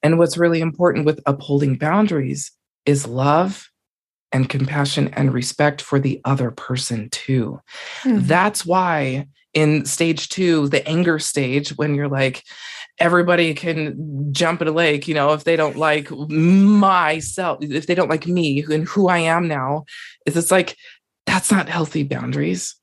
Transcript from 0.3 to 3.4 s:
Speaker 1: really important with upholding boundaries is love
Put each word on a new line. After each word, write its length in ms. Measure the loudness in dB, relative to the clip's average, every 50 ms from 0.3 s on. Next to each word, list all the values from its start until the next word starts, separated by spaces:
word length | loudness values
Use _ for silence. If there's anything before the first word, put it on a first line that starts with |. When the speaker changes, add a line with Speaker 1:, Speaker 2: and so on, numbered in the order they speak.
| 2 2
Speaker 1:
really 240 | 2 2 2 2
important 440 | -2 -2 -2 2 2 2 2 2 2
with 140 | 0 0 0 0
upholding 520 | -2 -2 -2 -2 -2 0 0 2 2 0 0
boundaries 760 | 0 0 2 2 2 2 0 -2 -2 -4 -6 -6 -8 -12 _ _ _ _ _ _ _
is 220 | 0 0 0 0 -4
love 600 | -4 -2 0 2 4 2